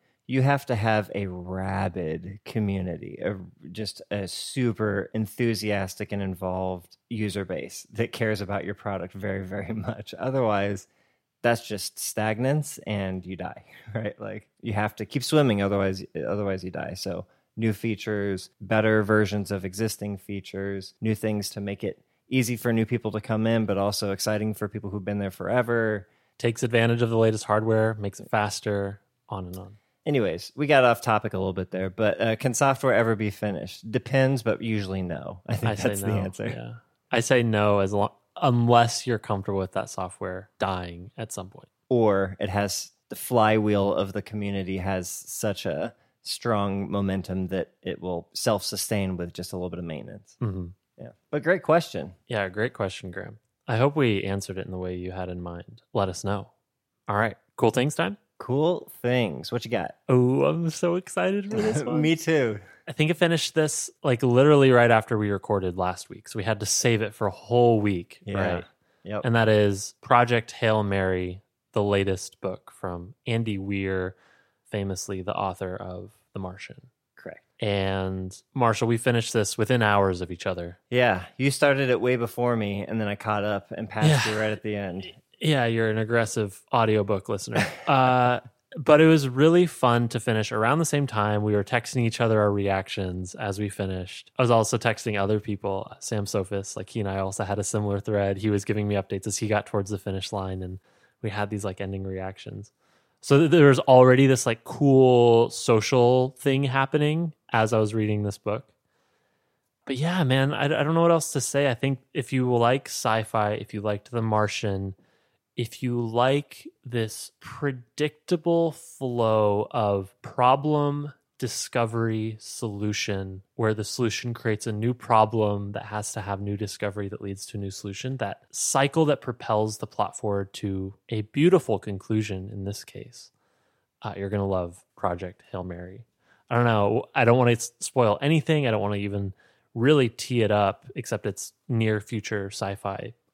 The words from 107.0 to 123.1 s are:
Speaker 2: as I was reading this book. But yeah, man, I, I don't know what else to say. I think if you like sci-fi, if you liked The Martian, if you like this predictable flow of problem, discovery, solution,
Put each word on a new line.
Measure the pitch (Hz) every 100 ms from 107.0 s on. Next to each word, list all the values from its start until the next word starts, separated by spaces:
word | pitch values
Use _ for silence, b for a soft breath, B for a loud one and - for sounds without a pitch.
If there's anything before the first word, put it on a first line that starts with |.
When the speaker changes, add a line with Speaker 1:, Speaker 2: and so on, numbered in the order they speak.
| 147 156 170 - _
Speaker 2:
as | 113 110
I | 113
was | 107
reading | 113 107 104
this | 104 -
book. | 104 110 - _ _ _ _ _ _ _ _ _ _ _ -
But | 131
yeah, | 160 180
man, | 139 131 135
I, | 147 143
I | 156
don't | 143
know | 165
what | 170
else | 165 -
to | 139
say. | - 139 143
I |
think | 117 135 135 _
if | 160 123
you | 131 127
like | 120 117 135 -
sci-fi, | - 117 113 107 113 104
if | 107 107
you | 107
liked | 107 104 -
The | 117
Martian, | 113 107 104 - 107 98 98 95 _ _ _ _ _ -
if | 117 -
you | 127 120 113
like | 117 127 143 - - 330 - 123
this | 120 110 - - _
predictable | - - 143 127 - - 147 - - 175 170 170 165
flow | 156 - - 131 120 113 110 104 101 110
of | 127 107 101 95 _
problem, | - - 123 139 151 151 147 143 143 - _ -
discovery, | 123 - - 123 113 117 113 110 110 110
solution, | - - 113 101 107 101 -